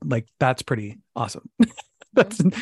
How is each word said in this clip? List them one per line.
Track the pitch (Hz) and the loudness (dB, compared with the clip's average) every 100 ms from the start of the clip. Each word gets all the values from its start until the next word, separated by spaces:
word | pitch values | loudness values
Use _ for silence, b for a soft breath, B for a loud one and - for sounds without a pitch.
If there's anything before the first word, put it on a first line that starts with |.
Like, | 147 120 113 - | -4 -4 -4 -2
that's | 131 127 | 0 0
pretty | - 120 104 107 _ - | -2 -4 -4 -12 _ -6
awesome. | 113 - - - | -6 -8 -8 0
<laughs> | 233 - - _ - | 0 0 -20 _ -4
That's, | - 196 220 180 - | 2 2 2 0 0